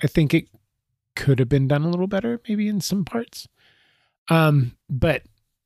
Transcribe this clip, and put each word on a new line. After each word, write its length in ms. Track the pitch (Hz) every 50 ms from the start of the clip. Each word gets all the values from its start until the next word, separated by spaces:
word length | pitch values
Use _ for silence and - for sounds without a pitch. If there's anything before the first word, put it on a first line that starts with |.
I 60 | -
think 260 | 143 - 175 156 135 160
it 140 | - - - _ _ _ _ _ _ _ _ _ _ _ _ _
could 240 | - - 139 135 120
have 100 | 131 123
been 180 | 143 139 135
done 160 | 131 147 143 151
a 60 | 170
little 180 | 175 175 185
better, 340 | 196 196 190 214 233 240 233 -
maybe 200 | - 214 208 208
in 120 | 214 214 196
some 240 | - - 185 202 170
parts. 420 | - - 117 117 - - - - - _ _ _ _ _ _ _ _ _ _ _ _ _ _ _ -
Um, 460 | 165 165 160 156 147 143 127 120 - _ _ -
but 340 | 139 123 - 170 139 131 - - _ _ _ _ _ _ _